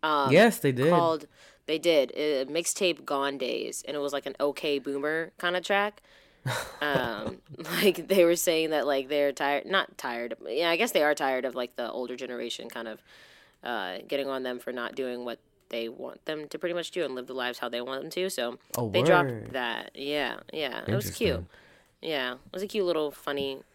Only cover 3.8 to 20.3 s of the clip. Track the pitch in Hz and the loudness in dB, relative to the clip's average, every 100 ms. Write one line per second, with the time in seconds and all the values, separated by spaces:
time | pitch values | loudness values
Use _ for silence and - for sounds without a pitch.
3.8 | - 147 143 139 139 131 143 135 156 143 | -8 -4 -2 -4 -6 -2 -2 0 -2 -2
4.8 | 139 139 147 160 160 _ 175 180 175 202 | -2 -4 -2 -2 -6 _ -2 -2 0 2
5.8 | 208 - _ - _ _ 131 120 - - | 0 -4 _ -20 _ _ -4 -4 -6 -4
6.8 | 147 139 123 104 110 - _ 147 160 175 | 0 0 0 -4 -8 -10 _ -14 -6 2
7.8 | 190 175 160 196 170 170 - 160 160 156 | 4 2 2 6 6 6 2 2 2 2
8.8 | 131 139 131 147 143 135 143 143 - 190 | 2 0 0 2 2 2 0 0 2 0
9.8 | - - 131 120 120 - - 123 170 170 | 0 -6 -6 -4 -6 -8 -6 0 2 2
10.8 | 233 185 147 147 139 131 127 120 123 - | 4 4 4 4 2 0 -2 -4 -6 -6
11.8 | 117 - 123 123 127 123 120 - - 120 | -6 -4 -6 -8 -8 -6 -6 -8 -10 -10
12.8 | 113 107 _ - - - _ _ - 117 | -10 -12 _ -20 -20 -20 _ _ -6 -4
13.8 | 92 92 - 143 139 135 127 123 127 123 | -4 -8 -4 -2 -2 -4 -4 -6 -6 -6
14.8 | 120 - 131 123 120 117 _ _ _ 117 | -6 -4 -6 -6 -8 -10 _ _ _ -6
15.8 | 113 127 127 - - 156 151 156 175 175 | -6 -8 -12 -10 -8 -8 -8 -6 -4 -4
16.8 | 160 185 147 127 127 131 123 120 123 120 | -4 -4 -4 -4 -8 -4 -4 -4 -6 -6
17.8 | 123 131 160 180 185 190 120 123 _ - | -6 -6 -6 -4 -4 -2 -4 -6 _ -4
18.8 | 117 98 147 180 143 117 104 131 120 113 | 0 2 6 6 4 -4 -6 -4 -2 -4
19.8 | - - 139 147 135 | -8 -8 -4 -2 -2